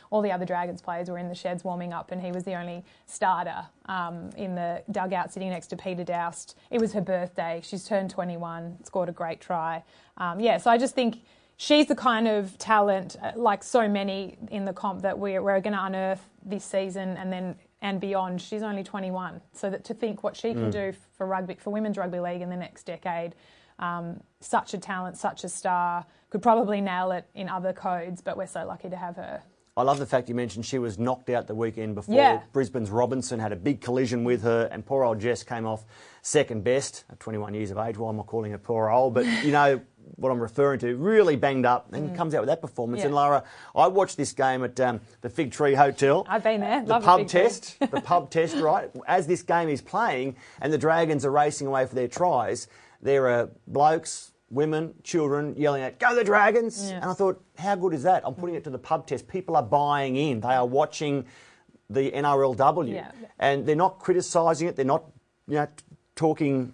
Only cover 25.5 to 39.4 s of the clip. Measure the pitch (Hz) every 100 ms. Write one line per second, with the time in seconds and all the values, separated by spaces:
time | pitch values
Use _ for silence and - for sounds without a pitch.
25.5 | - 185 180 175 175 - _ _ 196 240
26.5 | 226 202 202 196 180 185 180 - 202 185
27.5 | 185 185 185 196 180 175 175 190 190 180
28.5 | 165 185 180 185 180 175 180 - - -
29.5 | _ _ 120 135 143 131 131 123 120 120
30.5 | 117 110 131 117 95 120 127 - 120 113
31.5 | 110 113 113 110 104 208 247 269 110 -
32.5 | 139 127 127 104 113 120 131 - 117 107
33.5 | 92 117 117 123 127 123 120 120 120 117
34.5 | 117 110 107 107 135 123 110 117 117 -
35.5 | 117 110 110 - - - - - 147 -
36.5 | 110 107 135 - - - 110 113 107 104
37.5 | 107 101 98 117 104 113 107 104 113 107
38.5 | 101 - 113 110 123 131 113 120 226